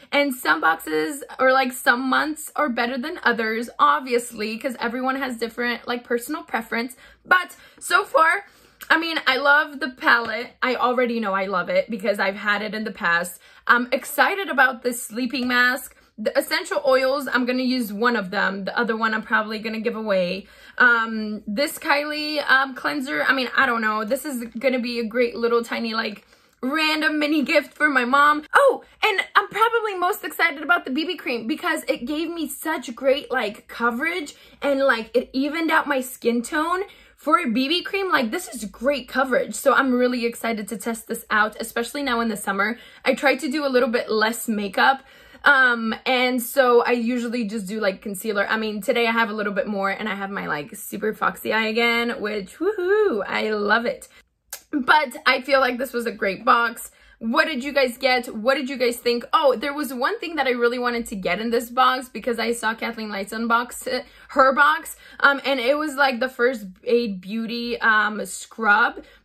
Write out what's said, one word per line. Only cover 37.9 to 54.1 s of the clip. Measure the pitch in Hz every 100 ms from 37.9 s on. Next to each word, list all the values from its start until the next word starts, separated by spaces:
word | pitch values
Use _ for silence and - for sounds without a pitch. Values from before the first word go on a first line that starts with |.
| 392 381
like, | 294 233
this | 339 -
is | 254 208
great | - 240 285 -
coverage. | 262 269 220 165
So | - 277
I'm | 240 269
really | 247 247 247 233
excited | 233 226 214 208
to | 208
test | 240 226 -
this | 226 -
out, | 214 214 214
especially | 226 233 233 294
now | 277 233
in | 226
the | 208
summer. | - 196 208 226 - - -
I |
try | 254 277 262
to | 302
do | 302 285
a |
little | 247 254
bit | 233 -
less | 214 214 233 -
makeup | 208 202 - 247 269 - - - -
um, | 277 277 254 233 226 - -
and | 254 247 254
so | 240 277 247 240
I | -
usually | 247 226 247 233 247 208
just | 226 185
do, | 220
like, | 208 196
concealer. | 220 196 220 202 196
I | 220
mean, | 220 208
today | 196 233 233
I |
have | 226 208
a |
little | 214 208
bit | 196 202
more | 202 196
and | 190 220
I | 196
have | 196
my, | 196 175
like, | 151 147 -
super | - 202 214
foxy | 214 180 180 226
eye | 220 220
again, | 220 233 233 233 226
which, | 208 208 190 -
woohoo, | 339 427 359 427 403 214 -
I | 214 214
love | 214 202 226 233
it. | - -